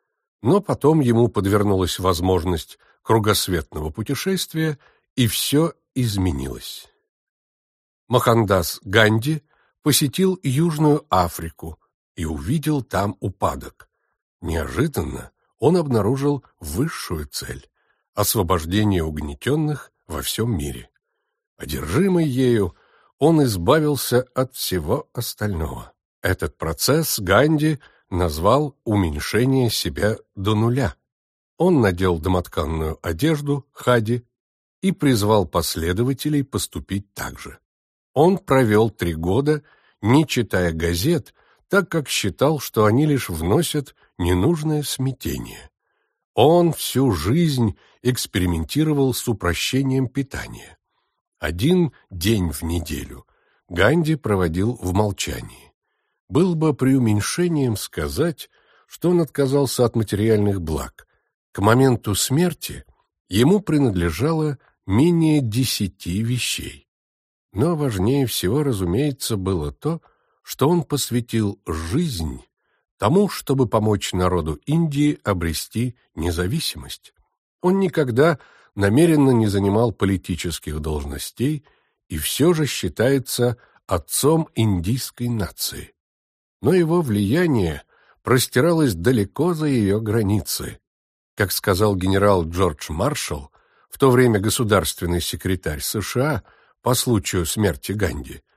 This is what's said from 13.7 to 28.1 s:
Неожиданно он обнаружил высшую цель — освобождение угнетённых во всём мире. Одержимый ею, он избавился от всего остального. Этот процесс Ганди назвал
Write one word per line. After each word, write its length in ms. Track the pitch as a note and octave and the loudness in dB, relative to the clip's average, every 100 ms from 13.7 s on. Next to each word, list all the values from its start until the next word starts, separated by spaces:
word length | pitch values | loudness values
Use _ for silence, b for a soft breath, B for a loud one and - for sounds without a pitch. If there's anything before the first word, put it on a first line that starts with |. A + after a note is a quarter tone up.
| - - _ _ _ _ _ | -18 -20 _ _ _ _ _
Неожиданно 880 | E2+ E2 C#2 D2+ D#3 - D2+ C2+ - _ _ - | -6 -4 -4 -2 -2 -2 -6 -8 -14 _ _ -2
он 180 | C#3+ F3+ | 2 2
обнаружил 680 | D3 A2+ G2 C3+ C#3+ C#3+ b b | 2 0 0 0 -2 -2 b b
высшую 680 | D2 E2+ D#3+ - - D#2 D2+ | -8 -4 -4 -6 -8 -8 -8
цель — 420 | - - C2 - _ _ _ _ - | -10 -12 -14 -16 _ _ _ _ -2
освобождение 840 | G2+ A2 F2 F2+ E2 G#2 G#2+ F2+ | 0 0 0 0 0 0 2 0
угнетённых 920 | D#2 D#2 D2 C#2+ A#2 D#3 D3+ C#3 - _ - | -2 -6 -8 -6 -2 -2 -2 -6 -12 _ -12
во 160 | D2 | -8
всём 360 | - - A#2 F2+ | -6 -4 -2 -2
мире. 320 | C#2+ A#1+ - _ _ _ _ _ _ - | -4 -8 -14 _ _ _ _ _ _ -16
Одержимый 720 | - - D2+ A#2+ G3 F3 D#3 | -10 -8 -2 0 2 2 0
ею, 500 | B2 B2+ A2+ F2+ - b b b b | 2 2 2 0 -6 b b b b
он 240 | D3+ D#3+ | 4 4
избавился 840 | C3 F#2+ F2 D#3 D3+ C#3 - B2 - B2+ | 2 2 2 4 2 -2 0 0 0 -4
от 180 | C3 - | -4 -6
всего 540 | - F#2 D2+ C3+ - | -4 -4 -2 -4 -6
остального. 800 | B2+ - - G#2 E2 D2+ A1 - _ _ _ | -10 -8 -6 -4 -4 -6 -8 -14 _ _ _
Этот 360 | F2+ F#2 E2 - | -4 -2 -4 -6
процесс 600 | - - - D#3 D#3 - | -6 -2 0 0 0 -4
Ганди 580 | F2+ G#2 D3+ D3+ D#3 D3 b b | 2 4 4 2 0 -2 b b
назвал 680 | b | b